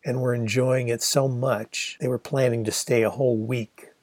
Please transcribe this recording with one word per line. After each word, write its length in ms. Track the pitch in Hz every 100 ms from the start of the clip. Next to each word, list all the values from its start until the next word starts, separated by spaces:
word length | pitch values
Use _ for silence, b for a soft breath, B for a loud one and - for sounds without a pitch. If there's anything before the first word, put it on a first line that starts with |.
and 160 | - 127
were 140 | 127
enjoying 540 | 120 113 113 127 131 123
it 140 | 117
so 260 | - 143 135
much 680 | 123 131 107 113 - - -
they 80 | 135
were 100 | 123
planning 460 | - 139 127 117
to 80 | 110
stay 300 | - - 120
a 80 | 110
whole 260 | 107 131 113
week. 540 | 110 123 110 - - _